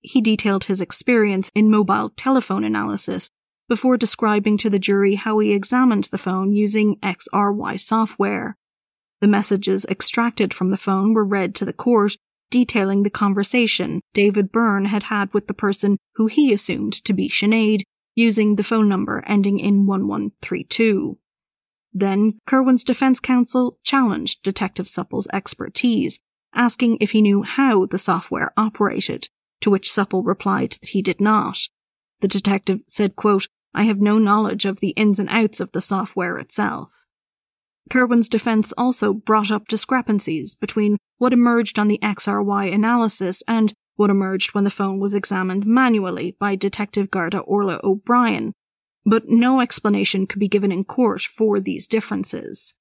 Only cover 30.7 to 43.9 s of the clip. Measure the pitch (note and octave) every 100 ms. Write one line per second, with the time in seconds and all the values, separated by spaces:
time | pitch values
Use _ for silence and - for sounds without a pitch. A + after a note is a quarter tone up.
30.7 | - - G3 G3+ F3 G3+ G#3+ - F#3+ -
31.7 | _ _ _ _ _ G3 G3 G3 G3 -
32.7 | F#3+ - - G3+ - G#3+ G3 - _ _
33.7 | - G#3+ G3+ G#3 G#3+ G#3+ G#3 G#3+ - G3
34.7 | G3 G3 - G#3+ G3 G3+ A3+ G#3+ - F3+
35.7 | - - G3 F#3 - F3 F3 - - G#3
36.7 | - - _ _ _ _ _ _ _ _
37.7 | _ _ B3+ B3 A#3+ A3 A3 A#3+ A3 G#3+
38.7 | - B3 B3 G#3 G3+ - G#3+ G#3 G#3 G#3
39.7 | A3 - C4 A#3+ G#3 - D#3+ - - G#3
40.7 | - G#3 G#3 _ _ B3 B3 A#3+ A#3 G#3+
41.7 | - G#3 G#3 G#3 G3 - G3+ G3+ G3+ G3
42.7 | G3 A3 A#3+ A3+ - F#3 F#3 - A3+ G#3+
43.7 | - _